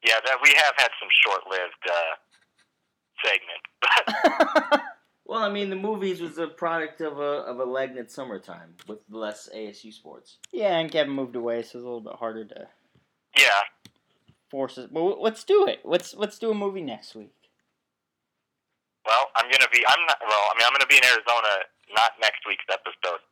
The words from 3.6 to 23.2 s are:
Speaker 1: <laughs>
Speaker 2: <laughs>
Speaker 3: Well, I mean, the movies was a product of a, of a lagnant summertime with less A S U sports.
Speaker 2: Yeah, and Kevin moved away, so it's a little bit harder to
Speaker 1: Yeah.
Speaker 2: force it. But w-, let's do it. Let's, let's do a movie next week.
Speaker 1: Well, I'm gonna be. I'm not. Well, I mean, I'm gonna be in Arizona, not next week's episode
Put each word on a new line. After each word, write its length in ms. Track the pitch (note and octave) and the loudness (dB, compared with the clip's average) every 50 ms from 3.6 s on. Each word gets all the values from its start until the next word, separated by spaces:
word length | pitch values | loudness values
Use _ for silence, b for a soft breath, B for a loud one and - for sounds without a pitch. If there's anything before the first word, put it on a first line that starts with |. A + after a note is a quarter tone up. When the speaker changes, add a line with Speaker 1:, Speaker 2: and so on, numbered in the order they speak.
| _ - _ _ - - - - - - A3 - - E4+ - - E4 - - D#4 - - - C#4+ - | _ -20 _ _ 0 2 2 2 2 0 -4 2 0 0 2 2 0 2 2 -2 0 2 0 0 0
Speaker 1:
<laughs> 20 | - | -4
Speaker 2:
<laughs> 60 | - _ _ _ _ _ _ | -16 _ _ _ _ _ _
Speaker 3:
Well, 140 | - F#3 A3+ A3 | -8 -6 -4 -4
I 60 | G3+ | -2
mean, 220 | G3+ G3+ G3+ G3 | -2 -4 -4 -4
the 60 | F#3+ | -6
movies 440 | F#3+ F#3+ G#3 A3 G3+ F#3+ G3 F3+ E3 | -6 -4 -6 -4 -4 -4 -4 -4 -4
was 160 | E3+ E3 D3+ | -8 -12 -8
a 100 | D#3 E3+ | -8 -8
product 540 | D#3+ E3 - - E3+ E3 E3 D#3+ D#3 D#3 - | -8 -8 -6 -4 -4 -2 -2 -4 -6 -8 -8
of 180 | E3 D#3 D3 C#3+ | -8 -8 -6 -6
a, 300 | D3 C#3+ C#3+ D3 - - | -4 -4 -4 -4 -6 -10
of 100 | B2 A#2+ | -8 -6
a 60 | C3 | -6
lagnant 460 | B2 B2+ C3 C3+ C3 B2+ B2+ A#2 G#2+ | -4 -4 -4 -4 -6 -6 -12 -14 -14
summertime 640 | - - C#3 B2+ G#2+ F#2+ - - F2 E2+ E2+ E2 E2+ F2 - | -12 -14 -12 -12 -12 -14 -14 -16 -20 -20 -20 -20 -20 _ -18
with 120 | - G#2+ G#2+ _ _ | -18 -18 -18 _ _
less 400 | G#2 A2 G#2+ G#2 G#2 - - - - | -14 -10 -10 -10 -10 -10 -16 -18 -14
A 140 | G#2+ A2 G#2 | -12 -12 -12
S 140 | G2+ - - | -14 -16 -20
U 80 | A2 | -20
sports. 460 | G#2+ - _ D#2+ D2 B1+ _ _ - _ _ - - | -20 -20 _ -20 -20 -20 _ _ -20 _ _ -12 -8
Speaker 2:
Yeah, 240 | F4+ G#3+ G3+ F3+ | -2 -2 0 0
and 160 | E3 D#3+ D#3+ D3+ | 0 -2 -2 0
Kevin 220 | E3 D3 C#3 C#3 | -2 -2 0 -2
moved 200 | C#3 C3+ B2 A#2+ | -6 -6 -6 -6
away, 280 | B2 A#2 A#2 A#2 A#2 A#2 | -6 -4 -4 -4 -4 -6
so 20 | |
it's 100 | - - | -10 -12
a 40 | B2 | -16
little 240 | A#2+ B2 A#2+ A#2+ A2 | -12 -12 -12 -12 -12
bit 100 | G#2+ - | -14 -14
harder 280 | - A#2+ A2+ A2 A2 A2 | -10 -10 -10 -8 -10 -14
to 240 | G#2 G#2 - - - _ _ _ _ _ _ _ _ _ _ _ _ _ | -14 -16 -20 -20 -20 _ _ _ _ _ _ _ _ _ _ _ _ _
Speaker 1:
Yeah. 140 | - C#3 B2 G#2 G2 G2+ - _ _ _ - _ _ _ _ _ _ _ _ _ _ _ _ | 4 4 4 4 2 0 -2 _ _ _ -20 _ _ _ _ _ _ _ _ _ _ _ _
Speaker 2:
force 260 | - C#3 C3+ B2 - | -8 -6 -6 -6 -6
it. 160 | - B2+ - - | -12 -18 -10 -6
But 80 | D#3+ | -2
w-, 160 | E3 F#3 G3+ - | 0 0 -2 0
let's 240 | - A3 A3 - - | -2 -4 -4 -4 -2
do 240 | - F#4+ G#4 G4 | 2 4 4 4
it. 140 | F#4+ - - - | 4 0 -4 -4
Let's, 300 | - D3+ F3 - - - | -2 -2 -2 -2 -4 -8
let's 260 | - G#3 G#3 - - | -6 -8 -8 -6 -6
do 120 | - A3+ | -4 -4
a 40 | A3 | -4
movie 280 | G#3 G3+ G3 F#3+ G3 E3+ | -2 -4 -6 -6 -6 -10
next 320 | C#3 A2+ G#2+ - - - | -10 -12 -12 -16 -20 -20
week. 180 | A2+ G#2 - _ _ _ _ _ _ _ _ _ _ _ _ _ _ _ _ _ _ _ _ _ _ _ _ _ _ _ _ _ _ _ _ _ _ _ | -20 -20 -20 _ _ _ _ _ _ _ _ _ _ _ _ _ _ _ _ _ _ _ _ _ _ _ _ _ _ _ _ _ _ _ _ _ _ _
Speaker 1:
Well, 240 | - A2 A#2+ C3+ C3+ _ | 2 4 4 4 2 _
I'm 120 | A#2 A#2 B2 | -2 0 2
gonna 140 | C3 C3+ C3 A#2 A#2 | 4 4 4 6 4
be. 80 | B2 A#2+ - | 4 6 6
I'm 160 | - D#3 E3+ | 4 4 4
not. 140 | E3 D3 - | 0 0 -2
Well, 240 | A#2 A2 G#2+ G#2 G2+ G#2 G2+ | 0 0 2 2 2 2 2
I 60 | A2+ | 4
mean, 80 | A#2 A#2+ | 4 4
I'm 60 | C3 | 4
gonna 160 | C#3 C#3 C3 C#3+ | 4 4 6 6
be 60 | C3+ | 6
in 40 | B2+ B2+ | 8 6
Arizona, 560 | B2 A2+ A2 A#2+ A#2+ A#2+ A2+ G#2+ G2+ F#2+ F#2+ - _ _ _ _ G2+ | 4 4 2 2 0 2 2 0 0 0 -2 -6 _ _ _ _ 2
not 160 | G#2+ A2+ A#2 - - | 2 2 2 2 2
next 240 | A2+ A2 - - - | -2 0 0 -2 -8
week's 220 | G#2+ G2+ G2 - - | -8 -8 -8 -4 -6
episode 500 | F#2+ F#2+ _ F2+ F2 _ - F#2 F2 E2 | -6 -6 _ -10 -12 _ -6 -4 -4 -6